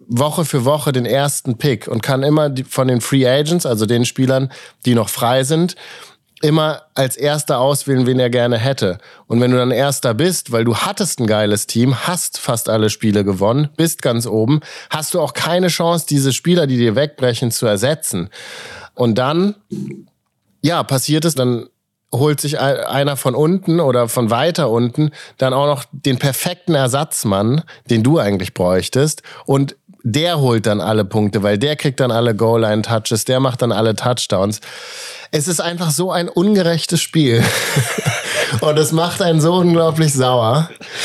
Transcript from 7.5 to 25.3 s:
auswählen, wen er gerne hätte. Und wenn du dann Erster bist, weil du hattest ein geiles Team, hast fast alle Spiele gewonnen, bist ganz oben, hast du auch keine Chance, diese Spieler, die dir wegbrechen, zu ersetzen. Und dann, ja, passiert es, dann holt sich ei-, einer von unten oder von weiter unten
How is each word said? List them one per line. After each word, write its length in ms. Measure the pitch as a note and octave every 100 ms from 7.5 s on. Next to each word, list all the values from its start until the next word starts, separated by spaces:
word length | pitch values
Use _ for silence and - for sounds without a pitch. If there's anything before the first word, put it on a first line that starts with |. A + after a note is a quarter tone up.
| B2+
auswählen, 460 | C3+ C#3 - C3 B2+
wen 140 | B2+
er 100 | B2
gerne 280 | B2 A#2+ A#2
hätte. 420 | C3 C3 G2 F2+ - - -
Und 160 | A#2
wenn 80 | B2
du 60 | B2+
dann 140 | B2
Erster 420 | A#2+ C#3+ C3+ B2+
bist, 380 | A2 F3 E3+ -
weil 140 | A#2 A#2
du 100 | A2
hattest 440 | F#3 G#3 F#3 -
ein 60 | A2
geiles 400 | G#2+ G#2 G#2 -
Team, 400 | A2+ B2+ B2 -
hast 320 | F3+ - -
fast 320 | - A#2+ -
alle 200 | A2 G#2+
Spiele 320 | - A2 G#2
gewonnen, 460 | G2+ F#2 G2 C3+ D3 -
bist 240 | E3 -
ganz 240 | C#3+ A#2 A#2
oben, 320 | A2 A2 D3+ - - -
hast 220 | D3+ D3
du 80 | F3+
auch 120 | D3
keine 360 | - D#3+ F3+ F#3
Chance, 360 | - E3+ E3+ -
diese 260 | C#3+ C3+
Spieler, 340 | B2+ E3 F3 D3
die 100 | B2
dir 180 | A#2 G#2
wegbrechen, 540 | D3+ - B2+ A#2 A#2+
zu 140 | - A#2
ersetzen. 640 | G2+ B2+ D#3 - F#2 E2 - - - - - -
Und 220 | - A#2+ A2
dann, 380 | C3 E3 G3+ G#3 - C#3+ C#3 - - _ _ _ _ _
ja, 220 | D3 E3+
passiert 420 | A#2+ C3+ C3+ D#3 E3
es, 80 | C3+
dann 320 | B2+ A#2 - _ _ _ -
holt 260 | B2 D3+ D3
sich 200 | D3 D3+
ei-, 240 | C3+ C3 -
einer 300 | C3 C#3+ C#3
von 160 | C#3 A#2+
unten 440 | D#3 F#3+ F3 E3
oder 280 | C#3+ B2 A#2
von 220 | B2+ A2+
weiter 400 | A#2 D#3+ F3 C3
unten 420 | A#2 A#2+ C3+ D3+ - -